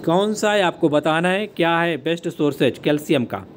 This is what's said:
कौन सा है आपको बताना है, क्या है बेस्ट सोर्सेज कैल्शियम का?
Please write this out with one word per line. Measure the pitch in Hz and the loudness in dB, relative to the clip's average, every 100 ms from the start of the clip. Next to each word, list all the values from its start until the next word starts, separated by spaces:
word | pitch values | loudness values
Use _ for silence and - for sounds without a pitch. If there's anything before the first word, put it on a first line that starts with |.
कौन | - 175 208 | 2 2 2
सा | 208 214 | 0 0
है | 208 | 2
आपको | 180 165 160 | 2 2 0
बताना | 147 156 160 175 | 2 2 0 0
है, | 190 208 | -2 -4
क्या | - 165 170 | -2 0 2
है | 170 151 | 0 -2
बेस्ट | 156 170 175 | -4 -4 -6
सोर्सेज | - 147 139 139 - | -2 -2 2 0 0
कैल्शियम | - 147 147 147 | -2 -2 0 -2
का? | 117 98 95 | 0 -6 -12